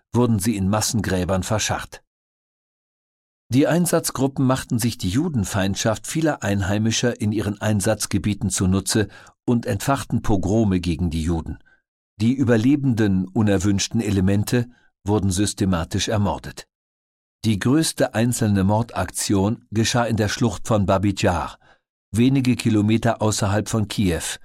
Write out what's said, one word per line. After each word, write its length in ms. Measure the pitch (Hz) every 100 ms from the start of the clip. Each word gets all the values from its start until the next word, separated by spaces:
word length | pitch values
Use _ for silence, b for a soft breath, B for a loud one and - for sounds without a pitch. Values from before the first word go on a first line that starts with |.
| _
wurden 260 | 117 123 113
sie 160 | 92
in 140 | 101 95
Massengräbern 720 | 107 107 113 90 92 85 95
verscharrt. 640 | 92 113 - 104 - - _ _ _ _ _ _ _ _ _ _ _ _ _ _ _
Die 200 | 120 147
Einsatzgruppen 760 | 160 170 165 160 - 135 139
machten 360 | 127 131 - 123
sich 180 | 117 -
die 100 | 92
Judenfeindschaft 1000 | 104 175 139 98 - 95 98 113 107 -
vieler 340 | 160 160 147
Einheimischer 800 | 104 101 92 104 110 110 123 113
in 100 | 107
ihren 300 | 107 107 101
Einsatzgebieten 920 | 107 107 101 110 - 98 107 101 95
zunutze 560 | - 95 95 95 113 104 B B _ -
und 180 | 120 -
entfachten 560 | 110 - 139 - 117
Pogrome 580 | - 98 87 110 110 90
gegen 300 | 85 76 87
die 120 | 78
Juden. 380 | 80 82 73 - b b b _ _ -
Die 120 | 110
überlebenden 960 | 131 117 117 120 147 135 113 107 95 92
unerwünschten 720 | 120 107 101 101 98 - 113
Elemente 680 | 104 98 92 101 101 123 120 b b _
wurden 260 | 98 107 98
systematisch 800 | 90 104 - 98 87 82 101 -
ermordet. 580 | 110 98 73 - - - _ _ _ _ _ _ _
Die 160 | 110 104
größte 540 | 117 147 160 - 143
einzelne 500 | 104 120 123 113 101
Mordaktion 1000 | 95 107 117 - 92 - - 104 98 117 -
geschah 360 | 104 110 123 120
in 100 | 113
der 100 | 104
Schlucht 400 | - 120 - -
von 180 | 110
Babij 300 | 95 95 101 98
Jar, 440 | 101 85 69 - b b _ _ _
wenige 460 | 101 127 135 127 117
Kilometer 680 | 117 107 104 113 120 -
außerhalb 460 | 110 104 104 104 98
von 180 | 113 104
Kiew, 380 | - 95 82 - -